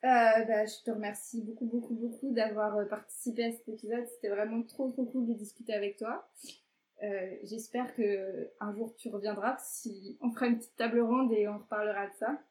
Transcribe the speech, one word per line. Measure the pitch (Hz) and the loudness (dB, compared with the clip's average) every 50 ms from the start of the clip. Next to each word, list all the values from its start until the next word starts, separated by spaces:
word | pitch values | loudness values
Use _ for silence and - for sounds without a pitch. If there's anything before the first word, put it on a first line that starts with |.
| - | 8
Euh, | 254 254 240 233 226 220 226 226 | 8 8 10 10 10 8 8 6
bah, | 226 220 208 214 | 4 4 4 2
je | 214 - - - | 0 -2 -6 -4
te | 240 | -4
remercie | 226 214 214 208 208 - - - - 226 | -2 -2 -2 -4 -6 -6 -12 -8 -8 -6
beaucoup, | 214 208 226 - 254 | -6 -6 -6 -4 -4
beaucoup, | 233 233 240 233 - 233 | 0 0 -2 -2 -2 -4
beaucoup | 220 233 240 - - - 277 240 | -4 -4 -4 -4 -4 -4 0 2
d'avoir, | 226 220 220 208 214 214 214 208 | 2 2 2 2 0 0 2 2
euh, | 208 202 | 0 0
participé | 202 214 208 - _ - - - 247 226 226 233 | 0 -4 -8 -8 _ -14 -6 -6 -4 -2 0 0
à | 233 233 | -2 -2
cet | - - - | -6 -10 -12
épisode. | 214 - - 208 233 240 240 233 | -12 -10 -6 -4 -4 -4 -4 -6
C'était | - - - 208 | -10 -6 -4 -2
vraiment | 202 202 214 220 226 233 233 | 0 0 0 0 0 -2 -2
trop, | - - - 269 262 | -4 -4 -2 -2 -2
trop | 233 - 254 | 0 -2 -2
cool | 240 - 262 240 233 | -2 0 -2 0 0
de | 233 | 0
discuter | 208 214 - - _ 233 - 220 | -2 -4 -12 -14 _ -6 -4 -2
avec | 208 202 202 202 - | -2 -2 -2 -4 -4
toi. | 220 226 254 403 - _ _ - - - - - _ _ _ _ _ _ _ - 208 | -6 -6 -6 -6 -8 _ _ -20 -18 -18 -18 -20 _ _ _ _ _ _ _ -6 -4
Euh, | 208 202 196 185 190 185 - 202 | -4 -2 -2 -4 -6 -8 -10 -10
j'espère | 190 214 226 220 - - 247 247 240 - | -8 -8 -8 -8 -4 -2 -2 -2 -2 0
que | - 220 208 202 196 190 190 190 - - - - _ | 2 2 2 4 2 0 -4 -4 -6 -8 -8 -8 _
un | 214 208 202 | -6 -6 -4
jour | 208 226 226 - - | -4 -6 -6 -8 -10
tu | - 233 | -10 -8
reviendras, | - 208 196 214 208 202 196 233 262 262 | -6 -4 -4 -4 -4 0 0 -2 -2 -2
si | - - - - - 233 202 196 190 196 - - | -6 -10 -10 -8 -8 -8 -10 -10 -12 -16 -14 -2
on | - 240 | -2 -2
fera | 226 - 254 240 | 0 2 2 2
une | 240 226 | 2 2
petite | - - _ | 0 -10 _
table | - 226 233 233 233 | -2 -2 2 4 4
ronde | 233 226 240 254 269 240 | 4 4 4 4 4 4
et | 226 214 208 208 | 4 4 2 2
on | 208 208 | 0 -6
reparlera | - _ 214 214 214 214 202 202 196 196 | -6 _ -4 -2 0 0 0 -2 -4 -6
de | 202 | -6
ça. | - 214 226 294 294 - _ | -4 -2 -2 -2 -4 -8 _